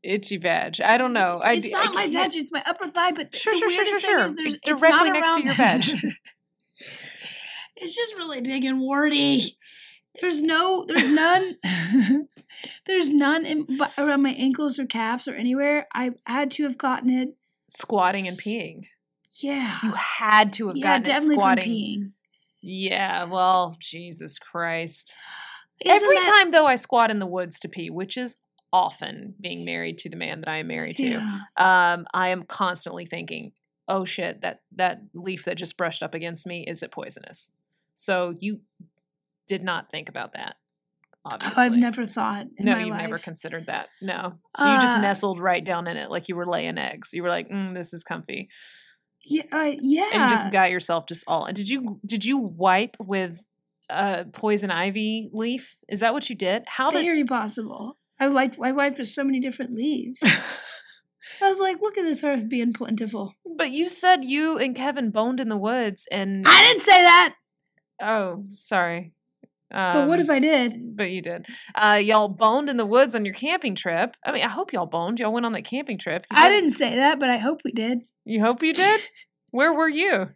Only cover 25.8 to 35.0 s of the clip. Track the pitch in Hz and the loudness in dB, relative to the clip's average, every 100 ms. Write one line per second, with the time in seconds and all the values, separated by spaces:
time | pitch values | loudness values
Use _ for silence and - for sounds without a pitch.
25.8 | - 403 415 571 370 415 370 320 302 247 | 4 6 6 4 8 8 8 6 6 4
26.8 | - 240 226 214 190 180 175 165 170 180 | 2 4 4 2 -4 -6 -6 -6 -8 -10
27.8 | 165 160 190 - 247 - _ _ _ 185 | -10 -8 -8 -6 -8 -10 _ _ _ 0
28.8 | 180 - - - - 196 185 - - - | 0 -4 -12 -12 -16 -14 -12 -10 -6 -6
29.8 | - 165 165 160 170 160 160 156 156 80 | -6 -8 -12 -10 -10 -8 -8 -8 -8 -8
30.8 | - 170 262 226 214 202 202 - 185 185 | -8 -6 -4 -4 -6 -8 -10 0 4 6
31.8 | 175 175 170 185 185 185 170 - 190 175 | 4 0 -4 -2 -2 -2 -8 -4 -4 -4
32.8 | - 175 170 170 165 160 - _ _ _ | -10 -12 -12 -12 -12 -14 -14 _ _ _
33.8 | - 190 185 - 175 - - - _ 180 | -6 -4 -4 -6 -8 -6 -10 -10 _ -2
34.8 | 196 - | -2 -2